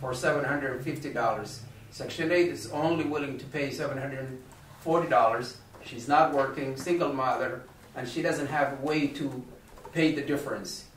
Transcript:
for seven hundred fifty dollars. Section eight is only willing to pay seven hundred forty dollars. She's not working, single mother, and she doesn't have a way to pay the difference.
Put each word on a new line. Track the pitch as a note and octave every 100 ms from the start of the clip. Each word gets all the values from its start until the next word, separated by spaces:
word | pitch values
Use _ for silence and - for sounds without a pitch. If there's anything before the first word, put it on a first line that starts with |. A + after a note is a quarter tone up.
for | C3
seven | B2+ C3 C#3+
hundred | C3+ C#3+ C3+ B2
fifty | D3 - C#3+
dollars. | A#2+ A#2 G#2+ G#2 - - - -
Section | - C3 - D#3+
eight | F3 F3
is | C#3 -
only | D3 E3 E3
willing | C#3+ D3 C#3 B2
to | -
pay | D3+ C#3
seven | D3+ C#3+ C3
hundred | C#3 C3+ C3 B2+ - - - -
forty | D#3+ E3 E3
dollars. | - A2+ A2+ B2 - - -
She's | - A#2+ A#2+
not | D3 D#3
working, | C#3+ C3+ D3 C3+ C3+
single | F3 E3+ D3+
mother, | C3+ C3 B2 B2+ - - - - C3+
and | B2+
she | D#3+
doesn't | E3 D3+ C#3
have | D3+ C3+
a | C3+
way | C#3+ D#3 C#3
to | - C#3 B2 - - - - -
pay | D#3+ D#3
the | C#3+
difference. | C#3 C#3+ - - - - -